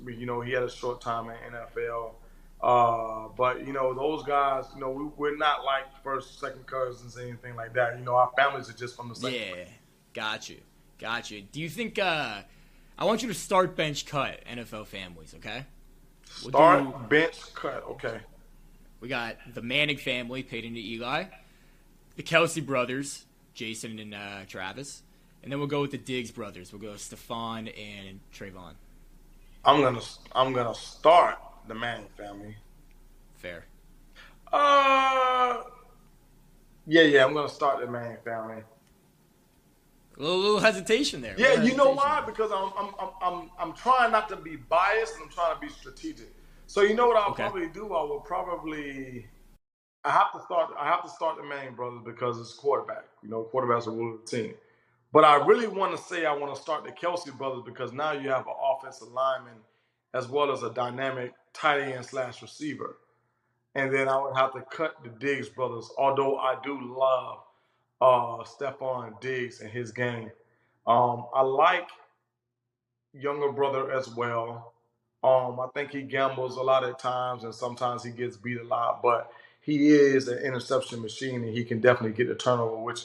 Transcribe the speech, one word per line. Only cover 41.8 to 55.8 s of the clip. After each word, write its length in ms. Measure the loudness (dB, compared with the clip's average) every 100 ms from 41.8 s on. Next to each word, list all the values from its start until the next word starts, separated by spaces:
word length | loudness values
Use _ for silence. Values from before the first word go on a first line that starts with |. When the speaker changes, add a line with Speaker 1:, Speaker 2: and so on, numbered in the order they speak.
| 6 6
Speaker 2:
hesitation 140 | 2
Speaker 1:
why? 120 | 2 -2
Speaker 2:
there. 80 |
Speaker 1:
Because 180 | -4 -2
I'm, 220 | -2 -2 -4
I'm, 160 | -8 -8
I'm, 100 | -10 -4
I'm, 300 | -4 -4 -10 -8
I'm 160 | -8
trying 380 | -2 4 6 6
not 160 | 2 0
to 80 | -8
be 220 | -12 -10
biased 560 | 2 4 4 2 -2
and 100 | -6
I'm 60 | -10
trying 260 | -2 -2 -2
to 60 |
be 80 | -8
strategic. 640 | -14 -20 -14 -12 -12 -18 -20 -20 -20 -4
So 140 | 4
you 120 | 4
know 140 | 6 4
what 100 | 4
I'll 140 | 2
Speaker 2:
Okay. 120 | -2
Speaker 1:
probably 240 | -4 -4 -6
do? 180 | -8 -4 -2
I 80 |
will 160 | -2 -6
probably, 1040 | -6 -6 -4 -6 -8 -8 -8 -10 -12 -14 -16 -20 -20 -20 _ _ _ _
I 80 | 2
have 200 | 4 4
to 80 | 0
start, 280 | -4 -2 -2 -2
I 80 | 0
have 140 | 0
to 80 | -2
start 280 | -6 -4 -4
the 60 |
Manning 300 | -8 -10 -10
brothers 280 | -10 -10 -10 -12
because 340 | -4 -4 -4
it's 140 | -8
quarterback. 520 | -4 0 0 -2 -10 -14 _
You 60 | -10
know, 120 | -8
quarterback's 440 | -4 -2 2 0 0
a 40 |
rule 220 | -4 -6
of 80 | -8
the 160 | -8 -6
team. 160 | -6 -10 _ _ _ _ _
But 120 | 8
I 200 | 10 8 8
really 180 | 4 4
wanna 320 | -2